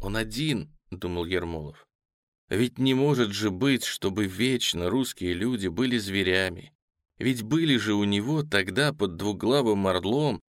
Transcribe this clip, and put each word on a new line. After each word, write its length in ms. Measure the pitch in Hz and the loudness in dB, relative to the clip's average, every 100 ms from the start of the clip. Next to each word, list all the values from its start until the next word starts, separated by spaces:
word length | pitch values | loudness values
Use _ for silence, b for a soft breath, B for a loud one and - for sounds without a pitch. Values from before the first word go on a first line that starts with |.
он 160 | 98 107 | -4 -2
один, 540 | 107 113 156 113 - - - | -2 -2 -2 -2 -4 -14 -16
думал 360 | 90 90 87 85 | -8 -4 -4 -2
Ермолов. 600 | 90 85 80 73 - _ _ _ _ _ _ - | -2 -2 -6 -8 -14 _ _ _ _ _ _ -4
«Ведь 300 | 123 123 - | 0 0 2
не 160 | 131 | 2
может 380 | 131 143 131 107 | 4 4 2 2
же 180 | 101 107 | 0 -2
быть, 340 | 92 139 127 | 0 2 0
чтобы 420 | - - 98 95 98 | -2 -4 -2 -2 -2
вечно 640 | 92 127 123 - 87 87 | 0 0 0 -2 -2 0
русские 440 | 127 123 - 110 | 0 -2 -4 -4
люди 340 | 87 120 117 95 | -2 -2 -2 -2
были 280 | 85 127 120 | 0 0 0
зверями». 760 | 98 98 92 92 92 92 - _ _ _ _ - | 0 0 2 2 2 -4 -14 _ _ _ _ -4
Ведь 200 | 127 123 | -2 -2
были 340 | 107 160 165 120 | 0 0 2 2
же 180 | 107 | 2
у 80 | 104 | 2
него 400 | 101 101 117 156 | 2 2 0 -2
тогда 500 | 151 101 95 95 147 | 0 0 0 0 0
под 240 | 151 98 80 | 0 -2 -2
Двуглавым 720 | 104 92 107 143 117 101 95 | -4 0 2 2 2 2 2
Орлом 540 | 90 92 135 151 98 | 2 2 0 0 -2